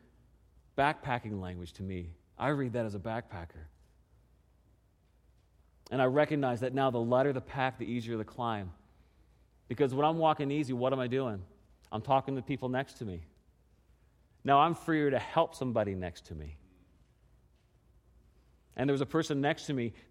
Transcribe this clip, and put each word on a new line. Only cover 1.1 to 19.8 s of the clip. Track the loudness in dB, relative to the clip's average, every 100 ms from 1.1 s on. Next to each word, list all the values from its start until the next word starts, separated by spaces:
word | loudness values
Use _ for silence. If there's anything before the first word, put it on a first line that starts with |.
| -4 -4 -6
language | -6 -8 -12
to | -10
me. | -8 -6 -8 -14 _ -4
I | 0
read | 0 0
that | -2
as | -4
a | -4
backpacker. | -6 -6 -8 -12 -12 -16 -20 -20 _ _ _ _ _ _ _ _ _ _ _ _ _ _ _ _ _ _ _ _ -4
And | 2
I |
recognize | 4 4 4 2 0 0
that | 0
now | 2 2
the | 2
lighter | 4 4 4
the | 0
pack, | -4 -2 -2 -2
the |
easier | -6 -4 -4 -6
the |
climb. | -6 -4 -4 -4 -6 -14 _ _ _ _ _ _ _ _ -6
Because | 0 2
when | 4
I'm | 2 4
walking | 4 2 0
easy, | 0 -2
what | 0 0
am | 0
I | 0
doing? | 0 -2 -6 -10 -20 -20 _ -10
I'm | -6
talking | 2 2 2
to | -4
people | -4 -4 -2
next | -2 -4 -8
to |
me. | -8 -8 -12 _ _ _ _ _ _ _ _ _ _ _
Now | 4 6
I'm | 6
freer | 2 0 2 2
to | 0
help | 0 2 2
somebody | 0 -2 0 0
next | -2 -6 -10 -14
to |
me. | -12 -12 -16 -20 -20 _ _ _ _ _ _ _ _ _ _ _ _ _ -20 -20 _ _ _ _
And | -2 0
there |
was | 0
a | 0
person | 0 0 0
next | 0 -2
to | -4
me | -2